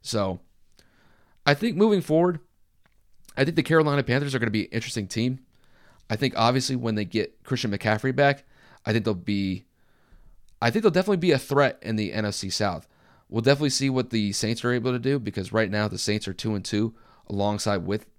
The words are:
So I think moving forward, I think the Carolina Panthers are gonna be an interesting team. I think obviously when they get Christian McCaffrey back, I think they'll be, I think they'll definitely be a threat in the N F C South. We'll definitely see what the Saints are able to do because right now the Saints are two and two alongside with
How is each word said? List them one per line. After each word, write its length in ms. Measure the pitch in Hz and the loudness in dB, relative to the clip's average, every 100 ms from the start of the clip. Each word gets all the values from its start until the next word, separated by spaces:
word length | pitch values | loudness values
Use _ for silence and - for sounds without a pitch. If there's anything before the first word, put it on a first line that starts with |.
So 400 | - 110 98 92 - _ _ _ _ _ _ _ _ _ - | -4 -2 -2 -4 -12 _ _ _ _ _ _ _ _ _ 0
I 80 | |
think 220 | 143 233 165 | 2 0 4
moving 240 | 220 202 | 4 4
forward, 400 | - 156 175 165 - _ _ _ _ _ _ - - - | 2 2 2 0 -10 _ _ _ _ _ _ -20 -16 -2
I 80 | |
think 100 | 135 | 0
the 80 | 165 | 2
Carolina 400 | - 160 151 143 | 4 4 4 2
Panthers 320 | 131 123 143 | 2 0 0
are 60 | 131 | -2
gonna 100 | 113 | 0
be 140 | 107 | 0
an 80 | - | -2
interesting 340 | 117 - - 98 | -6 -6 -6 -6
team. 320 | - 123 127 _ _ _ _ - - - | -2 -2 -2 _ _ _ _ -20 -20 -10
I 60 | 107 | -2
think 180 | 135 - | -2 2
obviously 380 | 113 131 127 | 2 4 0
when 220 | 131 117 107 | -2 -2 -2
they 80 | |
get 400 | 98 110 - _ | -2 -2 -2 _
Christian 260 | - 127 113 | -6 -4 -2
McCaffrey 460 | 101 110 107 135 131 | -2 0 0 0 2
back, 280 | 143 139 _ _ - - | 2 2 _ _ -20 -10
I 80 | - | -2
think 120 | 113 | 0
they'll 100 | 110 | 0
be, 520 | 95 87 101 98 92 _ _ _ _ _ - - - - - | -2 -2 -2 0 -4 _ _ _ _ _ -20 -20 -20 -20 -2
I 100 | 120 | 0
think 120 | 220 | 2
they'll 80 | 214 | 2
definitely 280 | 170 185 196 | 2 2 2
be 120 | 175 | 2
a 80 | 139 | 2
threat 400 | - 143 139 - | 2 2 2 0
in 120 | - | -4
the 180 | 110 104 | -2 -2
N 120 | 104 | -2
F 100 | 104 | -4
C 160 | 101 95 | -4 -6
South. 380 | - 104 87 - _ _ _ _ | -2 -2 -4 -12 _ _ _ _
We'll 120 | 113 | -2
definitely 300 | 117 139 147 | 2 2 2
see 180 | 127 135 | 0 0
what 220 | 127 123 | 0 0
the 200 | 113 104 | 0 0
Saints 300 | 101 107 117 | -2 -2 -2
are 120 | 123 | -2
able 180 | 123 120 | -2 -2
to 60 | 123 | -2
do 200 | 123 139 | -2 -2
because 360 | 107 101 92 | -2 -6 -4
right 160 | 110 107 | 0 0
now 180 | 107 107 | 0 -2
the 80 | 92 | -2
Saints 320 | - 104 - | -2 -2 -4
are 60 | |
two 200 | 92 113 | -6 -4
and 80 | 104 | -4
two 320 | 90 104 110 113 - - _ | -2 -2 -2 -4 -20 -20 _
alongside 500 | 101 101 104 - 101 82 | -2 -2 -2 -2 -2 -2
with 180 | 104 - | -6 -8